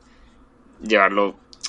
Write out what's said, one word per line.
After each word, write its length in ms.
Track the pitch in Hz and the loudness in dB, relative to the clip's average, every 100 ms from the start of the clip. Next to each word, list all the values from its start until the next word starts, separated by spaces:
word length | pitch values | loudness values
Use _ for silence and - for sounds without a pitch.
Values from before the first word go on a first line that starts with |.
| _ _ _ _ _ _ _ - | _ _ _ _ _ _ _ -16
llevarlo 540 | 110 104 95 101 101 - _ - | -2 2 2 0 -4 -6 _ -18